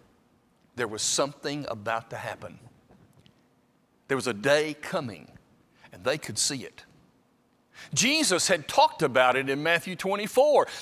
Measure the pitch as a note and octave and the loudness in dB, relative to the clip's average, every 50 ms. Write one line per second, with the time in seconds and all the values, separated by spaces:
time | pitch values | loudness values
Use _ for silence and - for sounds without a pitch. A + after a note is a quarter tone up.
0 | _ _ _ _ _ _ _ _ _ _ _ _ _ _ _ A#2 A#2+ G#2+ G#2+ G#2+ | _ _ _ _ _ _ _ _ _ _ _ _ _ _ _ -6 -6 -6 -6 -6
1 | - - - - C#3+ C3+ C#3+ - - D3+ C#3+ D3 C#3+ - A#2 A2 G2+ A2+ A2+ A2+ | -4 -2 -2 -2 -2 -2 -4 -8 -10 -8 -8 -8 -8 -8 -10 -8 -6 -6 -6 -6
2 | A2+ - - G#2+ B2 A2+ G2 - - F2 - - - - _ _ _ _ _ _ | -6 -8 -12 -12 -10 -10 -12 -12 -14 -16 -18 -20 -20 -20 _ _ _ _ _ _
3 | _ _ _ _ _ _ _ _ _ _ _ _ _ _ _ _ _ _ _ _ | _ _ _ _ _ _ _ _ _ _ _ _ _ _ _ _ _ _ _ _
4 | _ - C#3 C3 - B2+ A2+ G2+ G#2 C3+ C#3+ D3+ D3+ D#3 D3 - - - - F3+ | _ -2 -2 -2 -2 -2 -4 0 2 4 4 4 2 0 -6 -10 -10 -8 -6 -6
5 | D3 A#2 G2 D#2 B1 - - - _ _ _ _ _ _ _ _ - - - F#2+ | -6 -6 -10 -14 -16 -20 -20 -20 _ _ _ _ _ _ _ _ -20 -20 -20 -6
6 | F2+ B2 D3 D#3 - - A2+ - - - D3 C3 F#2+ - - - - - _ _ | -4 -4 -4 -2 -6 -8 -6 -4 -4 -4 -4 -6 -10 -14 -16 -20 -20 -20 _ _
7 | _ _ _ _ _ _ _ _ _ _ _ _ _ _ _ - - - - - | _ _ _ _ _ _ _ _ _ _ _ _ _ _ _ -20 -16 -6 -2 0
8 | G3 B3+ D4 D#4+ D4+ - F#3 E3+ - - F#3+ E3 C#3+ - - - D4 D#4 - - | 2 2 2 2 2 2 2 2 2 2 0 0 -2 0 4 4 4 4 4 2
9 | D#3+ C#3 A#2 C3 B2+ B2+ B2 C3 C3+ C3+ C#3 C#3 D3+ E3 E3+ E3 - G3 F3+ - | 0 2 6 6 6 6 4 2 0 -2 -2 -2 0 0 0 0 0 -4 -10 -6
10 | - F#3+ G3 G3+ G#3 G#3 - B3 C#4 D4+ D4 G#3 D#3 - - - | -4 -4 -2 -2 -4 0 2 4 4 6 6 4 4 2 -2 -4